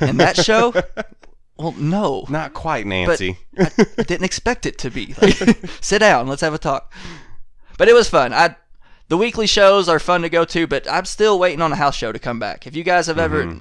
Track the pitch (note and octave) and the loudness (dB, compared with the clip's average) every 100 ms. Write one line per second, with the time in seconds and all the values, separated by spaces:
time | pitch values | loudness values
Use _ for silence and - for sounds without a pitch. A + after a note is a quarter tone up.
0 | C#3+ - - F3+ F3 A3 A#3+ F#3+ - - | 0 2 2 2 2 2 2 0 -4 -8
1 | - - - - _ - D#3+ A#2+ D3 G3 | -12 -18 -20 -20 _ -10 -10 -4 -2 0
2 | F#3+ A2+ - D3+ C#3+ - D#3+ C#3 G2+ F#2 | -2 -4 -6 -6 -8 -8 -6 -4 -4 -2
3 | F2+ D#3+ F#2 F#2 - - E3 - G3+ - | 0 0 -2 -8 -10 -2 0 2 0 0
4 | - F3 F#3 - A#3 B3 D3 - C3 B2 | -4 -4 -4 -4 -4 -4 -6 -8 -8 -8
5 | G2 - G3+ - F#3+ - F3 - - G3+ | -10 2 2 4 2 2 -2 -10 -2 2
6 | G#3+ C3+ C3 C#3+ D#3+ D3+ D#3 C3+ - - | 4 4 0 -2 -4 -2 -4 -4 -6 -16
7 | - D#3+ - - - - - - G3 A#3+ | -16 -16 -16 -14 -16 -20 -6 4 6 6
8 | G#3+ E3 B2 A#2 E3+ - _ - - - | 6 2 2 2 2 0 _ -20 -20 -20
9 | - E3+ A#3 A3 G#3 G#3 G3 G3+ F3 D#3+ | -4 0 0 0 0 4 6 6 4 0
10 | - F3+ E3+ E3+ E3 E3+ D#3+ C#3 - E3 | 2 0 0 0 0 -2 -2 -2 -2 -4
11 | F#3 - G#3+ F#3+ F3+ E3 E3 C#3 C#3+ - | -4 0 2 4 2 0 -2 0 -2 -2
12 | A2+ A2 C3 A#2 G#2 - B2+ C#3+ E3+ F3+ | -6 -6 -8 -6 -8 -10 -12 -6 0 0
13 | E3 D#3+ D#3+ D3+ E2+ E2 | 0 -2 -2 -2 -6 -10